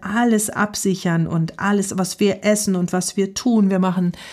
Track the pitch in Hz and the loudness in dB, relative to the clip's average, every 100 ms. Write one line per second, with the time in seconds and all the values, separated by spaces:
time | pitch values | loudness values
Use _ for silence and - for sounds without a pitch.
0 | 196 214 240 214 214 - 208 - 196 185 | -4 0 2 2 0 -2 -4 -2 -2 0
1 | 185 165 165 165 160 - 196 202 196 185 | 0 0 0 0 -2 -2 0 0 0 -2
2 | 185 - 202 196 208 208 208 185 175 185 | -4 0 0 2 0 0 2 0 0 -2
3 | 180 - 190 196 254 220 196 190 185 180 | -2 -2 -2 -2 2 4 4 2 2 2
4 | 180 - - | 0 -2 -12